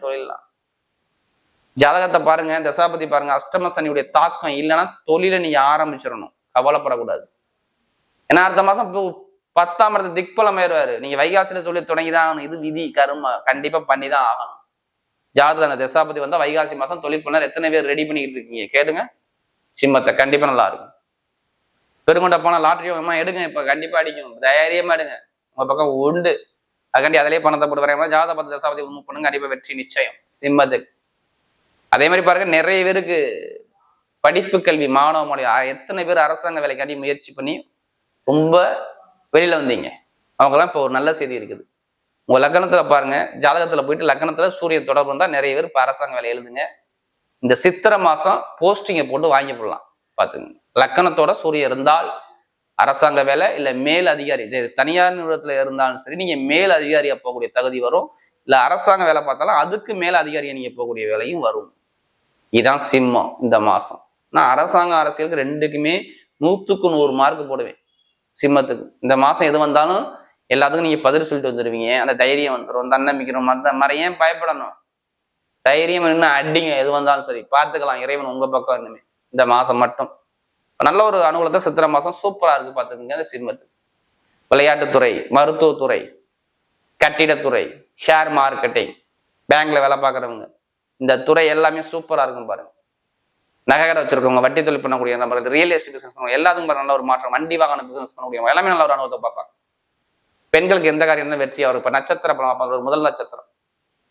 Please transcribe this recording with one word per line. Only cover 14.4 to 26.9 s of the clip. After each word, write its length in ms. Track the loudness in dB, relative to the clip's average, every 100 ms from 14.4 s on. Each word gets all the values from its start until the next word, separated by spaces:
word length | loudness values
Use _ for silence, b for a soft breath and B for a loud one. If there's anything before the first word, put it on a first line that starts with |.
| -8 -16 _ _ _ _ _ _ _ 2
ஜாதகத்துல 320 | 4 4 0
அந்த 100 | 0
தசாபதி 360 | -2 0 0 -2
வந்தா 140 | -4 -2
வைகாசி 320 | 0 0 -2 -4
மாசம் 200 | -8 -6 -6
தொழில் 180 | -6
பண்ணார். 220 | -2 -2 -2
எத்தனை 220 | -4 -2
பேர் 180 | 0 0
ரெடி 120 | -2 -4
பண்ணிக்கிட்டு 300 | -6 -8 -10
இருக்கீங்க 280 | -12 -12 -2
கேளுங்க, 280 | 0 0 -2 -8 _ _ _ _ _ _ -2
சிம்மத்தை 360 | 2 4 2 2
கண்டிப்பா 260 | 2 2 2
நல்லா 140 | 2 0
இருக்கும். 220 | -2 -14 _ _ _ _ _ _ _ _ _ _ _ 0
பெருங்கொண்ட 300 | 2 4 2
போனா 160 | 2 2
லாட்டரி 240 | 2 0 -2
வாங்கம்மா, 240 | -6 -4 -2
எடுங்க, 200 | -4 -4 -6
இப்ப 120 | -4 -2
கண்டிப்பா 260 | -4 -2 -2
அடிக்கும், 340 | -4 -6 -16 -2
தைரியமா 480 | 2 2 2 0 0 -2
எடுங்க, 180 | -4 -12 _ _ _
உங்க 120 | -6 -4
பக்கம் 220 | 0 0 0 0
உண்டு. 260 | 0 0 -2 -6 _ _ _ _